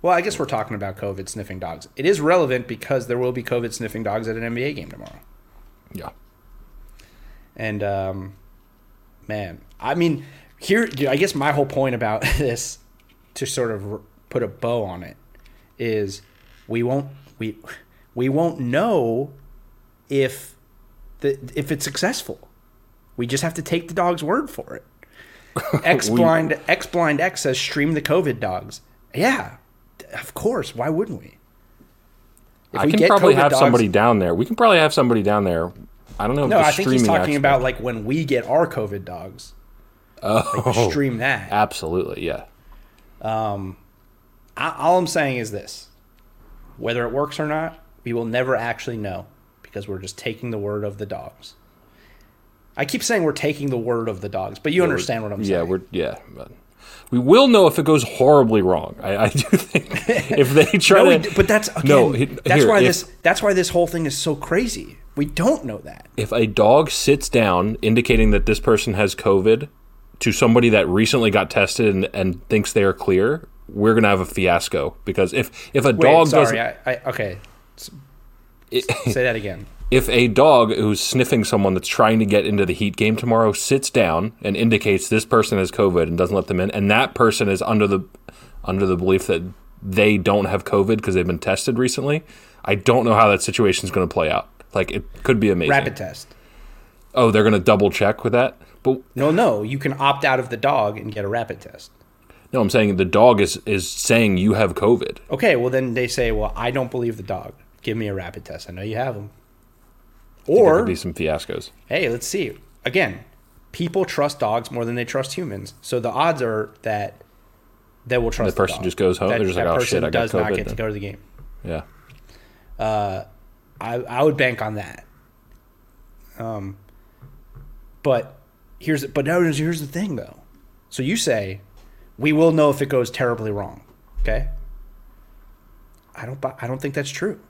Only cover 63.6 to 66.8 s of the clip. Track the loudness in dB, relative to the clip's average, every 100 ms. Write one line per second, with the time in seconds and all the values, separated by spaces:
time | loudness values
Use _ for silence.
63.6 | 2 0 0 -2 -4 -4 -4 -4 -2 -2
64.6 | -2 -8 -14 -20 -12 -6 -4 0 0 0
65.6 | -4 -12 -14 -20 -14 -8 -2 0 0 4
66.6 | 6 6